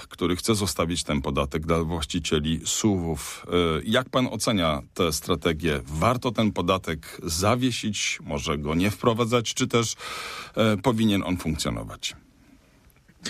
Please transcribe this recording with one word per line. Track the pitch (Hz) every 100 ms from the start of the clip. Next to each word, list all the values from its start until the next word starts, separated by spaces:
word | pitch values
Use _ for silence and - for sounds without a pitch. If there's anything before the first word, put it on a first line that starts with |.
| -
który | - 87 -
chce | - 104
zostawić | 98 - 85 87
ten | - 73
podatek | 73 73 71 82 80
dla | 82
właścicieli | 80 85 - 90 - 78 78 82 -
suwów. | - 107 95 82 76 - - -
E, | 87 85 78 -
jak | 120 127
pan | 131 127
ocenia | 110 - 104 82 71 -
tę | - 85
strategię? | 78 - 82 87 80 82 71 64
Warto | 78 104 123 127
ten | 110 107
podatek | 92 90 95 87 82 - -
zawiesić, | 87 80 101 123 127 117 110 101 - -
może | - 76 - 73
go | 73 82
nie | 101
wprowadzać, | 104 123 113 117 123 110
czy | - 131
też, | 120 113 - - - - - - -
e, | 110 101
powinien | 127 113 110 98
on | - 90
funkcjonować? | 82 76 67 57 53 - - - - _ - - _ _ - _ _ - -